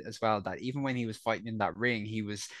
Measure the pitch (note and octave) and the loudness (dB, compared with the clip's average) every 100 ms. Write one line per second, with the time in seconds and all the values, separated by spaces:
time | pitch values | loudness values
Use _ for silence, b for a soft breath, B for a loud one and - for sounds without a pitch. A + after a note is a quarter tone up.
0 | A2 A2 A2+ G#2+ F#2+ E2+ A#2+ C#3 C#3 B2 | -4 0 4 4 2 -4 -2 0 0 0
1 | A#2 G#2+ A#2 G#2+ A2+ A2+ G2 F2 B2 A2+ | -2 -2 0 0 0 0 0 2 2 2
2 | G#2+ A2 G#2 G#2 - B | 0 -2 -2 -4 -6 B